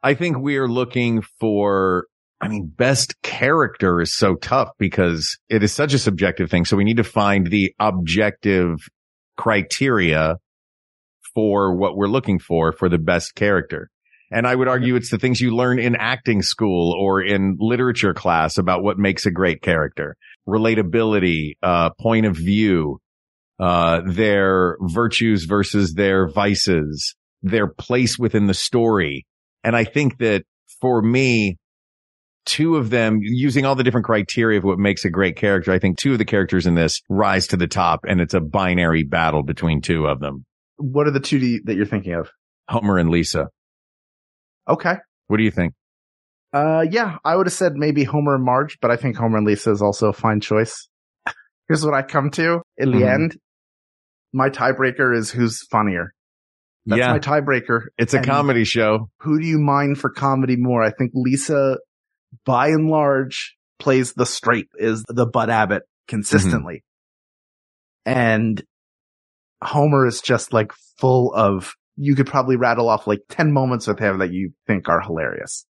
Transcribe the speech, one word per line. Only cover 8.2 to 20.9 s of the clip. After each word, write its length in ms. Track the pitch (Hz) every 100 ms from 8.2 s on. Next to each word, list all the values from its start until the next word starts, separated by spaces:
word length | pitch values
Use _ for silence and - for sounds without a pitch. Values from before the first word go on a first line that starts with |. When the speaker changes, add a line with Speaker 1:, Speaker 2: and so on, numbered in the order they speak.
| 104 95 101 95 87 80 - _ _ _ _ -
Speaker 1:
criteria 1000 | - 104 82 - 135 117 87 78 78 85 _ _ _ _ _ _ _ _ -
for 420 | - 110 101 98 90
what 200 | 98 92
we're 120 | 101
looking 320 | 123 127 90
for, 320 | - 82 80
for 180 | 80 92
the 80 | 85
best 380 | 78 87 - -
character. 540 | 104 95 78 78 - _ _ _ _
And 140 | 110 123
I 80 | 127
would 120 | 127
argue 280 | 127 123 123
it's 140 | 123
the 80 | 110
things 220 | 127 123
you 160 | 123 117
learn 240 | 123 123
in 160 | 120 120
acting 460 | 110 127 - 107
school 520 | - - 110 90 85 87
or 220 | 98 95
in 340 | 92 101 98 92
literature 540 | 110 120 127 117 101
class 440 | 87 90 82 80 -
about 260 | 90 90
what 140 | 98 95
makes 280 | 101 90 -
a 60 |
great 300 | 85 90 80
character. 560 | - 82 73 - 73 73 - - -
Relatability, 1080 | 104 113 110 92